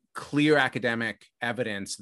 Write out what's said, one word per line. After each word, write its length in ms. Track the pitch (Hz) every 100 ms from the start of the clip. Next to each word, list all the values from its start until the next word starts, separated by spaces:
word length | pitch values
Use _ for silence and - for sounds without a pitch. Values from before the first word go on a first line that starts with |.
| _
clear 420 | - - 143 151 151
academic 680 | 127 127 117 117 113 101 - _
evidence 540 | 120 113 113 101 95 -